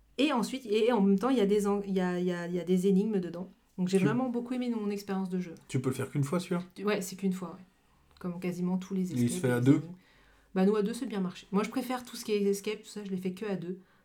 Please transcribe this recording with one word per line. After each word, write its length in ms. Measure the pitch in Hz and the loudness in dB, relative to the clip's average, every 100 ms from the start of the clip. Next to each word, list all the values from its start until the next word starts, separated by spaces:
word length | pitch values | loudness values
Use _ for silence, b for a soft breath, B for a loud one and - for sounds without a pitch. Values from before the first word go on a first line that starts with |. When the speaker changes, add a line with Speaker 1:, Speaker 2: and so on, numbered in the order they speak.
| _ - | _ 2
Speaker 1:
Et 140 | 302 | 2
ensuite, 340 | 254 190 254 220 | 2 0 -4 0
et 260 | 220 220 | 4 4
en 80 | 226 | 6
même 180 | 196 196 | 6 4
temps, 120 | 240 | 4
il 80 | 254 | 4
y 20 | |
a 60 | 196 | 4
des 200 | 208 202 | 4 4
en-, 160 | 202 196 | 0 0
il 80 | |
y 60 | 190 | 0
a, 180 | 180 180 | 0 0
il 60 | 180 | 0
y 60 | |
a, 140 | 175 175 | 0 -2
il 80 | |
y 60 | 175 | -2
a 40 | |
des 220 | 170 185 196 | 2 4 6
énigmes 320 | 190 226 202 | 4 4 0
dedans. 320 | 170 170 190 - _ - | -2 -6 -10 -14 _ -4
Donc, 100 | 180 | 2
j'ai 80 | 190 | 4
Speaker 2:
Tu 60 | |
Speaker 1:
vraiment 240 | 185 240 262 | 4 2 0
beaucoup 240 | 240 240 | -2 -4
aimé 160 | 254 247 | -4 -2
mon 220 | 220 208 | -2 -2
expérience 400 | 202 - 190 185 | -4 -4 -4 -2
de 100 | 185 | -4
jeu. 140 | 170 165 - | -4 -10 -6
Speaker 2:
Tu 120 | 135 | -2
peux 80 | 127 | -2
le 60 | |
faire 160 | - 123 | -2 -4
qu'une 140 | 147 | -2
fois, 140 | 139 175 | 0 -2
celui-là ? 240 | - 180 - | -2 -4 -6
Speaker 1:
Tu... 100 | - | -6
Ouais, 160 | 202 202 | -2 -2
c'est 160 | 185 - | -4 -4
qu'une 160 | 196 | -4
fois, 220 | 180 170 175 | -2 -6 -12
ouais. 80 | - _ _ _ _ - | -20 _ _ _ _ -12
Comme 200 | 180 175 | -10 -6
quasiment 380 | 185 175 180 185 | -6 -2 -2 -2
tous 160 | - | -2
les 180 | 190 180 | -4 -2
Speaker 2:
Et 20 | |
il 40 | 131 | 0
se 40 | 120 120 | 0 0
Speaker 1:
escapes 40 | |
Speaker 2:
fait 100 | 127 | 0
à 60 | 123 | 2
Speaker 1:
et 40 | |
les 40 | |
Speaker 2:
deux ? 80 | 127 147 | 4 4
Speaker 1:
énigmes. 180 | 170 - b b b b b | 2 -14 b b b b b
Bah, 120 | 190 190 | 0 2
nous, 100 | 214 | 2
à 60 | |
deux, 100 | 202 | 0
c'est 140 | 233 269 | -2 -6
bien 140 | 202 | -4
marché. 260 | 180 - - | -4 -6 -4
Moi, 100 | 196 | -2
je 80 | 226 | -2
préfère 340 | 262 247 247 | -4 -4 -6
tout 120 | - 233 | -8 -12
ce 100 | - | -2
qui 60 | |
est 100 | 208 | 0
escape, 400 | 202 196 214 214 | 2 0 -4 -8
tout 60 | - | -10
ça, 120 | 208 | -12
je 60 | 202 | -6
l'ai 60 | 185 | -4
fait 160 | 185 | -4
que 140 | 180 214 | -6 -6
à 100 | 180 | -6
deux. 220 | 170 185 b b | -6 -10 b b